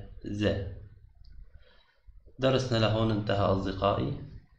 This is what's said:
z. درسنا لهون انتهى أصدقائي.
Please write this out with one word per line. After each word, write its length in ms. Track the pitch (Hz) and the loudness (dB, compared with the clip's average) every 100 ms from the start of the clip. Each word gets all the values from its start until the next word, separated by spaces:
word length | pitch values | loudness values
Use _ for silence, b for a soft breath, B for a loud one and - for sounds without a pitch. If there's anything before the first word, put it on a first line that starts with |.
| 101 - - | -12 -12 -8
z. 160 | 104 101 - - - - - - - - - b b b b b b b - - - | 0 0 0 -4 -10 -16 -20 -20 -20 -20 -20 b b b b b b b -20 -20 -2
درسنا 380 | 131 131 113 113 | 2 2 2 2
لهون 340 | 107 110 113 | 4 4 2
انتهى 340 | 104 104 101 95 | 2 0 2 2
أصدقائي. 680 | 95 95 95 98 107 135 - - - - | 2 0 0 2 2 -2 -4 -10 -16 -20